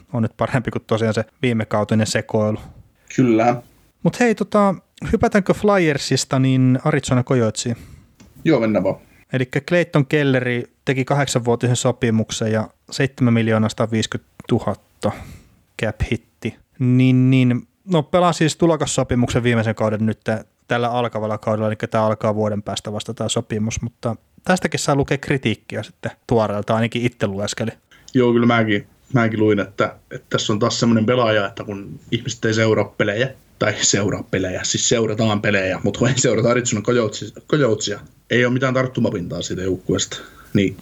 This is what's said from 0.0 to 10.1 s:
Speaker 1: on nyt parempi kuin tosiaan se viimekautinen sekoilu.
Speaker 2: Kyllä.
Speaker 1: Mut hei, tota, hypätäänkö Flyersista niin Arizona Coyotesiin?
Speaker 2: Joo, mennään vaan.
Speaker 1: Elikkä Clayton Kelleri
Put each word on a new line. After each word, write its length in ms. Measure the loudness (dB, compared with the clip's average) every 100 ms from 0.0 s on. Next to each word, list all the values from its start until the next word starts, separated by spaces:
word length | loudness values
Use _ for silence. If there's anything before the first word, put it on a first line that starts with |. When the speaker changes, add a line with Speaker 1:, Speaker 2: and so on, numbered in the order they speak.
| -8
Speaker 1:
on 100 | -4
nyt 140 | -4 -2
parempi 340 | -2 -2 -2
kuin 120 | -8 -4
tosiaan 280 | -2 0
se 100 | -2 -4 _
viimekautinen 640 | -2 -2 -2 -2 0 0 2
sekoilu. 520 | -2 -2 0 0 -2 -8 -20 -20 _ _ 0
Speaker 2:
Kyllä. 460 | 4 4 4 0 -6 _ _ _
Speaker 1:
Mut 180 | -4 2
hei, 140 | 0
tota, 400 | 2 0 2 2 0 _ _ -2
hypätäänkö 420 | 0 2 2 2
Flyersista 840 | 2 2 4 2 0 0 -2 0 0
niin 400 | 2 4 4 4
Arizona 400 | 2 0 2 0
Coyotesiin? 520 | 2 2 2 -2 -6 -6 -10 -20 -20 _ -20 -6
Speaker 2:
Joo, 160 | 0 2
mennään 240 | 2 2
vaan. 120 | 0 -4 _ _ _
Speaker 1:
Elikkä 280 | -4 -2 -4
Clayton 460 | 0 0 2 0
Kelleri 580 | 2